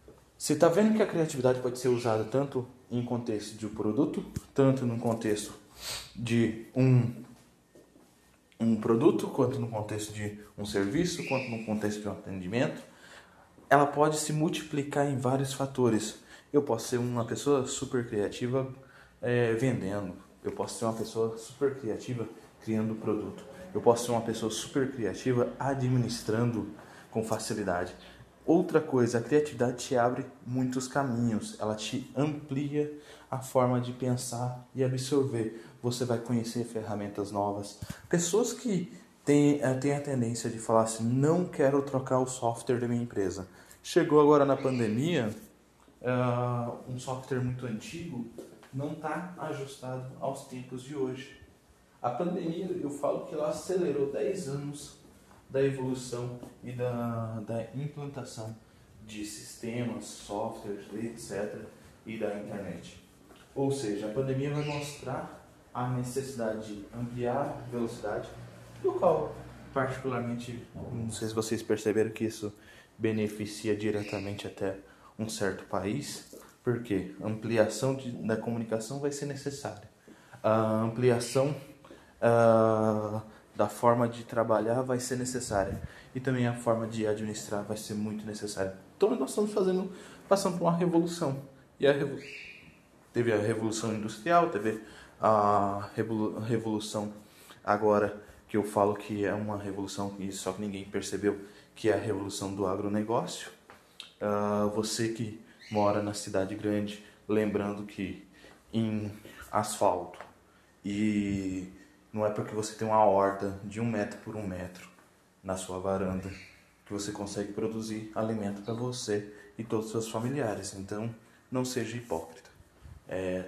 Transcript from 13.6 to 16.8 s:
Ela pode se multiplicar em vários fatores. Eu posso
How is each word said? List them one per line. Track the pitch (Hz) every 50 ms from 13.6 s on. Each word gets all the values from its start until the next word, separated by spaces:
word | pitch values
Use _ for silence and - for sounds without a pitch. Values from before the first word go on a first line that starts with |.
| - -
Ela | 135 143 143
pode | 143 - 143 151 156 151 -
se | - - 151
multiplicar | 151 151 175 - - - - 151 147 139 143 - 147 143
em | 143 139
vários | 120 120 123 135 135 139 135 -
fatores. | - 139 135 - - 127 120 107 107 - - - - - - - - - - -
Eu | 143 143
posso | - 113 113